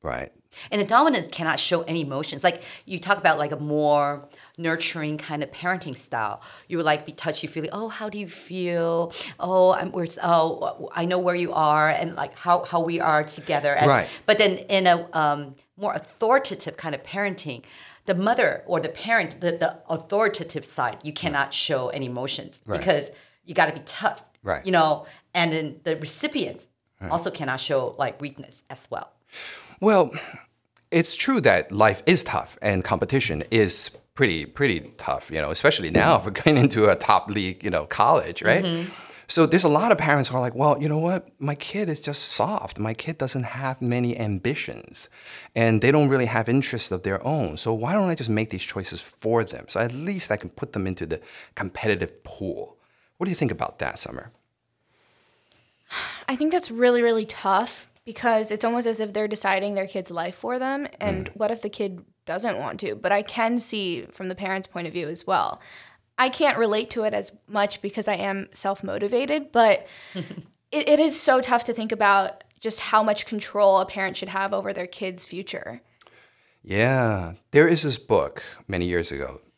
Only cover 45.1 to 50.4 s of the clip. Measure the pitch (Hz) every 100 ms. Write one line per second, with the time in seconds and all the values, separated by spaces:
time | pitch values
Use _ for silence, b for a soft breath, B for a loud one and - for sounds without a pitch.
45.1 | B B B B - 113 110 120 151 143
46.1 | 135 120 113 110 127 131 - - 92 98
47.1 | 95 - 156 98 76 - 113 117 202 190
48.1 | 165 117 107 110 95 - - 92 82 -
49.1 | - 110 117 113 - - - 120 123 170
50.1 | 196 - 104